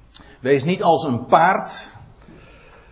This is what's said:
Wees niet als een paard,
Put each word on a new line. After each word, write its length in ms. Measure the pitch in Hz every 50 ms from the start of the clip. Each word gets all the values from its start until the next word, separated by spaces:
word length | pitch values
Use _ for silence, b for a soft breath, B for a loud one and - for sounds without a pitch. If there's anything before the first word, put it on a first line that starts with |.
| - - B B B B B B
Wees 240 | 123 131 143 135 131
niet 180 | 170 190 185
als 220 | 202 175 160 151 165
een 220 | 143 120 113 -
paard, 680 | - 185 160 165 185 202 208 - - - - - - - - - - - - B B B B B B B B B B B B B B